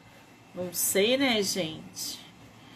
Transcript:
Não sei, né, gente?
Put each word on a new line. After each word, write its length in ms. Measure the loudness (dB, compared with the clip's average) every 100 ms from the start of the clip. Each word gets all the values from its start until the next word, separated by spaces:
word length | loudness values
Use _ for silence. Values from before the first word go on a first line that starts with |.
| -20 -20 -20 -20 -14
Não 180 | -8 -6
sei, 440 | -2 0 4 4 4
né, 260 | 4 2
gente? 760 | 2 0 -4 -6 -14 -10 -10 -10 -16 -20 -20 -20 -20